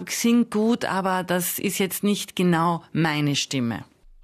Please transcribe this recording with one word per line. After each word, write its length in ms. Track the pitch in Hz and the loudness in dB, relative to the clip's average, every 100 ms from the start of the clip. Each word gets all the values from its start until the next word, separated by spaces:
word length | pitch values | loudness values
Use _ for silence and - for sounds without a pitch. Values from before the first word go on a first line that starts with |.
| 180 | -4
singt 400 | - 233 240 233 | -2 2 4 2
gut, 340 | 214 220 233 - | 0 0 0 0
aber 380 | 185 190 185 | -2 0 -2
das 360 | 180 180 175 - | 0 -2 0 -2
ist 180 | 196 - | -4 -2
jetzt 260 | 190 - | -2 0
nicht 320 | 202 202 - - | -2 -2 -4 0
genau 480 | 180 165 170 165 - | 2 4 2 0 -4
meine 440 | 147 160 151 147 139 | -2 0 2 0 0
Stimme. 500 | - 139 117 101 - _ - - | -2 -2 -2 -4 -10 _ -20 -14